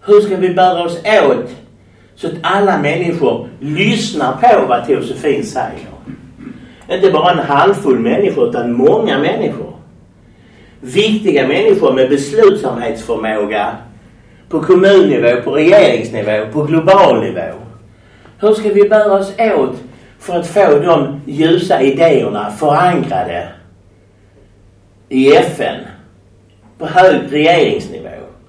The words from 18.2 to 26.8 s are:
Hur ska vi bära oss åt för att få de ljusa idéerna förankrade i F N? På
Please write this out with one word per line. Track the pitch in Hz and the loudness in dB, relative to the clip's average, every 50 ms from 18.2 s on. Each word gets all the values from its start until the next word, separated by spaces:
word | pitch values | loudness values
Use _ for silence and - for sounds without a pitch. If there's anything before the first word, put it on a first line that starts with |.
| _ - - _ | _ -20 -14 _
Hur | - 214 214 | 0 0 2
ska | 214 208 208 | 2 0 0
vi | 196 202 202 208 | 4 4 4 4
bära | 220 214 208 208 196 | 4 2 4 4 2
oss | 196 190 190 - - | 0 0 -4 -4 -2
åt | 226 220 202 - - - - - - - - - - - - _ | -2 0 0 0 -2 -2 -6 -10 -16 -20 -20 -20 -20 -20 -20 _
för | - - 175 175 | -12 -6 -6 -6
att | 170 - | -6 -2
få | - 208 196 170 147 143 | 0 2 4 4 4 2
de | 175 175 165 147 139 139 - - - | 4 2 0 0 0 -4 -8 -12 -12
ljusa | 131 - 151 156 165 175 175 - - 143 131 | -12 -4 0 2 2 2 2 2 0 0 2
idéerna | 131 139 131 - 165 165 147 123 113 - - - - - | 2 0 2 2 2 4 4 2 0 -2 -6 -6 -8 -8
förankrade | - - 156 151 147 160 180 180 175 151 - - - 92 - 90 85 87 90 - - - _ - _ _ _ _ _ _ _ _ _ _ _ _ _ _ _ _ _ _ _ _ _ _ _ _ _ _ _ _ | -8 -4 -2 0 0 2 2 2 0 0 -4 -4 -4 -6 -6 -6 -8 -10 -10 -12 -16 -20 _ -20 _ _ _ _ _ _ _ _ _ _ _ _ _ _ _ _ _ _ _ _ _ _ _ _ _ _ _ _
i | 131 131 131 139 147 | -2 2 4 4 4
F | - - - - - | 4 2 0 -4 -6
N? | 117 - - - - - - - - _ _ _ _ _ _ _ _ _ _ _ _ - _ | -6 -6 -6 -8 -14 -18 -20 -20 -20 _ _ _ _ _ _ _ _ _ _ _ _ -20 _
På | _ | _